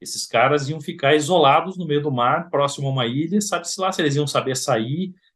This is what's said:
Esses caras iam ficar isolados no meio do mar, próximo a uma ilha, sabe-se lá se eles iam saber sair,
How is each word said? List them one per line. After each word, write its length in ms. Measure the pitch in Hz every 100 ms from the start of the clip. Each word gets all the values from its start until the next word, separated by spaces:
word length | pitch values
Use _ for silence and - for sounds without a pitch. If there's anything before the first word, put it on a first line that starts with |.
Esses 260 | - - -
caras 420 | 117 131 147 135
iam 140 | 156
ficar 320 | 151 - 139
isolados 640 | 151 143 180 139 151 175 185
no 80 | 165
meio 160 | 147
do 100 | 147
mar, 380 | 123 120 156 170
próximo 380 | 147 139 - 135
a 20 |
uma 160 | 135 117
ilha, 340 | 131 165 208
sabe-se 400 | 208 175 - -
lá 100 | 190
se 120 | 190
eles 120 | 156 139
iam 100 | 143
saber 280 | 139 123
sair, 600 | 131 - 117 113 156 190 - _